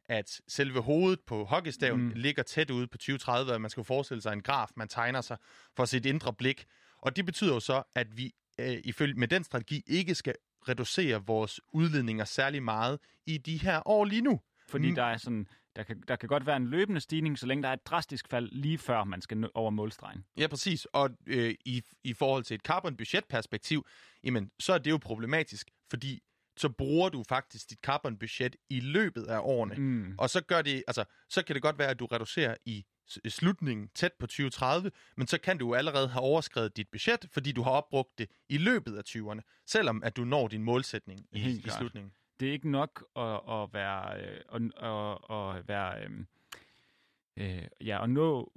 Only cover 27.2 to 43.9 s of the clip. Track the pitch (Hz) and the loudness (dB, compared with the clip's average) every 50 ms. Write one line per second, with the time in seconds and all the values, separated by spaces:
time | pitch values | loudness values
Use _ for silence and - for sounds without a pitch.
27.2 | 107 - 127 135 - _ - 113 - - 214 - - - 139 147 - 135 113 101 | -4 0 0 0 0 _ -14 -16 -16 -16 -14 -8 -2 0 0 0 0 -4 -6 -4
28.2 | 110 113 - - 127 127 - - _ - 135 127 123 139 147 214 220 175 - 117 | -8 -8 -2 -2 -2 -2 -2 -6 _ -6 -4 -4 -2 2 2 2 2 2 0 -4
29.2 | 107 107 113 107 - 135 131 120 110 98 101 139 139 131 127 113 98 92 98 - | -4 -2 -2 0 2 2 2 2 0 -2 -2 -2 0 0 0 0 -2 -4 -2 0
30.2 | 127 120 - 185 160 - 180 165 147 143 135 131 - - 120 - 101 - _ _ | 0 2 2 0 0 2 2 2 2 2 -2 -2 -2 -2 -2 -2 -2 -4 _ _
31.2 | _ - - 190 - - 147 135 120 151 151 139 143 135 131 113 123 - 117 113 | _ -2 -2 -2 0 0 -2 0 2 0 2 2 2 0 0 0 -2 -2 -2 -4
32.2 | 110 - - 170 147 117 113 - - 117 110 101 98 _ _ _ _ - - - | -4 -2 0 0 0 0 0 -4 -6 -8 -8 -8 -10 _ _ _ _ -18 -16 -8
33.2 | - 113 - - 165 185 196 - 165 135 117 107 104 101 - - 175 180 - - | -8 -8 -2 2 4 4 4 4 0 -2 -2 -2 -6 -10 -4 -2 -2 -2 -2 -4
34.2 | - 110 - - 143 131 - - 131 127 147 175 190 190 - - - - - - | -10 -8 -4 -2 -4 -4 -2 0 2 2 2 2 0 -2 -6 -8 -20 -14 -6 -4
35.2 | 131 - 170 160 - 185 185 151 123 117 120 127 143 160 143 139 135 127 123 127 | -2 0 0 -2 2 0 0 0 0 2 2 2 2 2 2 2 0 2 0 0
36.2 | 131 135 151 165 151 - - 117 113 104 - 110 101 - - 113 - 220 233 233 | 2 4 4 2 2 0 -2 0 0 0 -2 -4 -8 -6 -6 -2 2 2 2 0
37.2 | - 156 - 151 127 143 135 120 117 127 131 147 147 - 143 135 131 _ _ - | -2 -4 -6 -4 -2 0 0 2 2 4 4 2 2 2 0 0 0 _ _ -8
38.2 | 110 - _ _ _ - 143 147 175 226 254 214 - 123 101 104 101 - - 113 | -8 -8 _ _ _ -4 0 2 4 4 4 4 2 -2 -8 -8 -8 -8 -8 -8
39.2 | 107 104 107 110 - _ _ _ _ - - 220 190 123 113 107 - 117 - 127 | -8 -8 -8 -10 -12 _ _ _ _ 0 2 2 4 4 2 2 0 -2 -2 -2
40.2 | 120 120 143 147 120 107 107 107 110 117 120 131 131 - - 104 - 101 92 101 | -2 2 2 2 2 2 0 -2 2 2 2 2 2 0 -6 -8 -8 -10 -16 -16
41.2 | - _ - 101 107 127 123 104 - 113 110 107 123 117 - 107 98 98 - _ | -16 _ -6 -2 0 0 -2 -2 -4 -6 -6 -4 -6 -6 -8 -10 -14 -14 -18 _
42.2 | _ _ _ - 131 135 147 139 147 156 139 139 151 151 - - - _ - 131 | _ _ _ -4 -2 -2 -2 -2 0 0 2 2 0 -2 -4 -14 -20 _ -6 -4
43.2 | 120 113 107 101 - - 113 107 104 101 107 101 98 98 | -4 -2 -2 -4 -4 -4 -4 -4 -4 -4 -4 -4 -2 -2